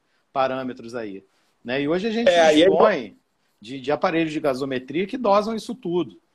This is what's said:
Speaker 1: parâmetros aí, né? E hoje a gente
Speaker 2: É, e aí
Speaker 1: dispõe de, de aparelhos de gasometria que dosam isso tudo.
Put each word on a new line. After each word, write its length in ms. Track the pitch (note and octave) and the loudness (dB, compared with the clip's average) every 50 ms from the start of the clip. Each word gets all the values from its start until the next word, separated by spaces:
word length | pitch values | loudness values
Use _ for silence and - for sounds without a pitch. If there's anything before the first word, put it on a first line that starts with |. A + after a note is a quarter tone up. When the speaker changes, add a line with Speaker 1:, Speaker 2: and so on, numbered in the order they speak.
| _ _ _ _ _ _ - | _ _ _ _ _ _ -4
Speaker 1:
parâmetros 600 | C#3 C3 C3 C3 C3 C3 B2+ A#2+ B2 A#2 A#2 A#2 | -2 -2 -2 -2 -4 -8 -10 -10 -12 -14 -12 -10
aí, 300 | B2 A2+ G#2 F#2+ F#2+ - _ _ _ _ _ _ _ - | -10 -10 -10 -12 -14 -18 _ _ _ _ _ _ _ -8
né? 180 | A#2 B2+ C#3 | -6 -4 -2
E 60 | C#3+ | -2
hoje 200 | C#3+ E3 F#3 G3 | -2 -2 -2 -2
a 40 | A#3 | -2
gente 160 | G#3+ A#3 A#3 | -2 0 2
Speaker 2:
É, 280 | F#3+ F3 E3+ D#3+ D#3+ D3+ | 4 6 6 6 6 6
e 80 | D3+ E3+ | 6 6
aí 60 | G3 | 6
Speaker 1:
dispõe 480 | D#3 D#3+ A3 G#3+ G3 D3 A#2 G2 E2+ _ _ _ _ _ _ _ _ _ | 6 6 4 4 2 0 -6 -10 -14 _ _ _ _ _ _ _ _ _
de, 200 | - G#2 C3+ C3+ | -16 -14 -14 -8
de 120 | B2+ C3 | -4 -4
aparelhos 420 | D3 D3 - F#3 D#3+ D#3+ E3 D#3+ D3+ | -2 0 0 0 0 0 -2 -2 -4
de 60 | D#3 | -4
gasometria 680 | D3+ D3 C3 B2+ C#3 C3+ C3+ B2+ B2+ - C#3 E3 G3 | -2 -2 -2 -2 -4 -6 -6 -6 -8 -6 -6 -6 -6
que 100 | G3+ - | -6 -6
dosam 380 | C4 B3 G#3 G3 G#3 G#3 A3 A3+ | -4 0 2 2 2 2 0 -4
isso 180 | G#3+ - - A#3 | -8 -8 -10 -12
tudo. 460 | - - F3 E3+ F3+ E3 - - - _ _ | -10 -6 -4 -2 -2 -4 -4 -8 -20 _ _